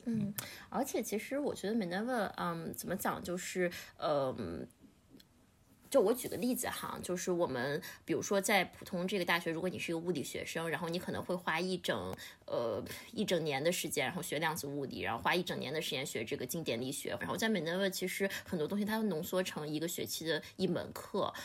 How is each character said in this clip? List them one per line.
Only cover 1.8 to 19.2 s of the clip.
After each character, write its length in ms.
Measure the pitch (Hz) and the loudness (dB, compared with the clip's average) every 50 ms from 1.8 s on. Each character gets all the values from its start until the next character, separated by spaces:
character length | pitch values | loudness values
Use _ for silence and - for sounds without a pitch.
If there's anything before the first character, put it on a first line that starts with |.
| 190 170 175 196 220 247 262 233 190 - - - | 0 0 0 -2 0 0 0 0 0 0 0 -2
嗯， 340 | 175 175 165 165 160 156 - | -2 -2 -2 -2 -4 -6 -6
怎 140 | - - - | -6 -4 -4
么 80 | 175 | -4
讲， 260 | - - 202 - - | 0 0 -2 -2 -2
就 140 | - 180 175 | -2 -4 -4
是， 340 | 185 - - - 185 180 175 180 - - - - - | -4 -4 -4 0 2 2 2 0 -4 -12 -14 -8 -2
嗯， 680 | - 160 151 143 135 131 123 - 104 85 85 - 62 - - - - - - - _ - - - - _ _ - - - _ _ _ - - _ - - | 2 4 4 4 4 2 0 -2 -4 -4 -4 -6 -8 -10 -12 -20 -20 -20 -20 -20 _ -20 -20 -20 -20 _ _ -20 -20 -20 _ _ _ -20 -20 _ -10 4
就 100 | - 277 | 6 6
我 120 | 190 202 | 6 6
举 140 | 247 254 - | 4 2 0
个 100 | - - - | -4 -2 0
例 160 | 202 247 247 | 0 0 2
子 120 | - - - | 0 -2 -4
哈， 300 | - - - - - - | -4 -4 -6 -6 -6 -6
就 140 | - - 180 | -4 -4 -2
是 140 | 180 - 190 | -2 0 0
我 160 | 180 170 175 | 2 2 2
们 340 | 143 131 123 123 143 143 160 - - - - - | 2 2 0 0 0 0 -2 -4 -8 -14 -12 -2
比 80 | - | 0
如 80 | 165 117 | 0 0
说 200 | 190 202 208 196 | 2 2 2 2
在 240 | 190 - 214 190 175 | 4 6 4 4 4
普 200 | - - - - | 2 -4 -14 -10
通 220 | - - 175 180 | -6 -4 -2 0
这 120 | 190 208 196 | 0 0 0
个 60 | 175 | 2
大 140 | 185 175 170 | 2 2 2
学， 140 | - 170 | 2 0
如 80 | 160 160 | 0 0
果 80 | 165 185 | 0 -2
你 100 | 196 - | -2 -2
是 140 | - - | -2 -2
一 20 | 165 | -2
个 40 | 165 | 0
物 120 | 170 175 | 0 0
理 140 | 175 143 - | 0 0 -2
学 180 | - - - - | -4 -4 -6 -6
生， 240 | - - 165 165 165 | -4 -2 -2 0 0
然 120 | 151 131 | 0 -2
后 80 | 170 165 | -2 -2
你 100 | 170 180 | -2 -2
可 140 | 175 - | -2 -2
能 100 | 143 98 | -4 -4
会 120 | - - 180 | -2 -2 -2
花 260 | 180 - 185 160 165 | 0 0 0 0 2
一 180 | 180 185 185 180 | 2 0 0 0
整， 340 | - 185 143 104 90 92 - - - - - - - | 2 0 0 0 -2 -4 -6 -6 -10 -14 -16 -16 -6
呃， 360 | - - 123 120 117 104 107 131 - - - - - | -2 0 2 2 2 0 0 -2 -6 -8 -10 -12 -6
一 120 | - - 208 | -2 -2 2
整 180 | - 190 165 160 | 2 2 2 4
年 180 | 156 139 131 | 2 2 4
的 80 | 147 170 | 4 4
时 180 | 180 - - 156 | 2 2 -2 0
间， 160 | - 147 131 | 0 0 0
然 100 | 123 - | 0 0
后 60 | 139 | -4
学 180 | - - 147 147 | -4 -2 -2 0
量 160 | 165 160 156 | 2 0 0
子 120 | 185 - | 0 -4
物 180 | 143 139 143 139 | -4 -4 -4 -4
理， 160 | - - 90 | -4 -4 -4
然 140 | 90 95 113 | -2 -2 -2
后 80 | 117 | 0
花 120 | - 151 160 | 2 4 4
一 80 | 180 | 4
整 160 | 175 - 156 - | 2 0 -2 -2
年 140 | 127 123 | -2 -2
的 80 | 147 156 | -2 -2
时 100 | - - | -2 0
间 140 | - 131 135 | -2 -2 -2
学 200 | - - 113 113 | -2 -2 -4 -2
这 120 | 110 143 | -2 -2
个 80 | - 123 | -4 -2
经 180 | 123 - 170 | -4 -4 -2
典 180 | 156 147 120 113 | 0 0 0 0
力 100 | 127 131 | 0 -2
学。 260 | 143 - - - - - | -4 -4 -4 -4 -4 -2
然 80 | - - | -2 -2
后 80 | 117 | 0
在 120 | 190 226 220 | 2 2 4
Minerva 400 | 220 180 151 165 175 185 202 190 | 4 2 2 2 2 4 4 2
其 180 | 185 - 190 | 2 0 -2
实 220 | 180 - - 196 190 - - - | -2 0 0 0 0 0 -4 -4
很 140 | - 196 165 | -2 0 2
多 80 | 151 | 2
东 100 | 156 190 | 2 2
西 80 | 208 208 | 2 2
它 140 | 202 220 220 | 2 2 2
会 60 | 220 | 4
浓 180 | 208 170 156 | 2 2 2